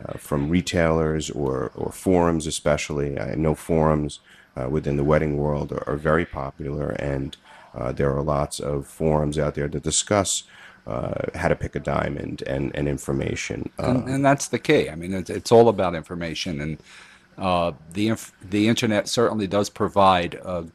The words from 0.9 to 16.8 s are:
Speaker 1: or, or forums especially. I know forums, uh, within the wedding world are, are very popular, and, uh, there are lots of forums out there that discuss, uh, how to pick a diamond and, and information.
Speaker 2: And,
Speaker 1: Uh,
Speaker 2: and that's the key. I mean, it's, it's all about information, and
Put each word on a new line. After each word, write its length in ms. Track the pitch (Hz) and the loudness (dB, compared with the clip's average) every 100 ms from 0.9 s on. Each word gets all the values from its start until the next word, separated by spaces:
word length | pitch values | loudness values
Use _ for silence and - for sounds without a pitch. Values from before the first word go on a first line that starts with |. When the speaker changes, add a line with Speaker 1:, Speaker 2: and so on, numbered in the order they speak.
| 80 78 78 76 | 4 2 0 -4
Speaker 1:
or, 440 | 67 67 65 60 - | -4 -2 -2 -4 -6
or 160 | - | -8
forums 560 | - 98 90 85 82 78 | -2 2 4 4 2 -2
especially. 720 | - 78 73 - 73 71 67 | -2 0 0 0 -4 -4 -4
I 160 | 53 - | -4 0
know 180 | 78 | 0
forums, 680 | 78 - 82 78 76 73 - _ - _ 69 | 0 0 4 4 4 0 -6 _ -20 _ -8
uh, 140 | 65 | -4
within 260 | 76 73 71 | -2 0 0
the 80 | |
wedding 320 | 73 76 78 73 | 4 4 2 0
world 380 | 73 73 73 | 0 -2 -4
are, 100 | 73 - | -6 -4
are 80 | 73 | -2
very 280 | 78 80 85 | 2 2 0
popular, 680 | 71 69 - 73 76 69 | -6 -10 -8 -8 -4 -4
and, 440 | - 71 69 69 - - - - | -4 -4 -4 -6 -10 -20 -20 -16
uh, 180 | 60 60 | -8 -6
there 240 | 69 71 71 | 0 0 0
are 80 | |
lots 380 | 73 71 73 - | 0 0 -2 -4
of 260 | - 71 69 | -4 -4 -6
forums 500 | - 80 76 73 76 | -2 2 2 2 0
out 180 | 73 73 | -2 -2
there 120 | 71 | -4
that 160 | 73 | -4
discuss, 600 | 78 - - 104 90 - - - - - - | -2 -2 2 2 2 -2 -8 -18 -20 -18 -8
uh, 440 | 57 - - - - | -6 -4 -4 -6 -2
how 140 | 82 | 0
to 60 | 78 | 0
pick 180 | - - | -2 -6
a 60 | |
diamond 640 | - 73 71 71 - - - | -4 -2 -2 -4 -8 -8 -6
and, 260 | 67 69 | -4 -4
and 140 | - 73 | -2 -2
information. 840 | 69 - 69 73 - - - - - | -2 -4 -4 -2 -4 -6 -8 -8 -4
Speaker 2:
And, 260 | - 127 | 0 0
Speaker 1:
Uh, 100 | 127 | 0
Speaker 2:
and 100 | 135 | 2
that's 240 | 139 139 - | 2 2 0
the 120 | 120 | -2
key. 300 | - 147 73 | 2 2 2
I 60 | 80 | -4
mean, 160 | 87 | -4
it's, 180 | 95 87 | -4 -4
it's 220 | 98 - | -6 6
all 160 | 117 117 | 8 8
about 280 | 101 90 85 | 6 0 -2
information, 680 | 78 87 85 78 - 73 | -6 -6 -6 -6 -6 -6
and 160 | 76 76 | -6 -8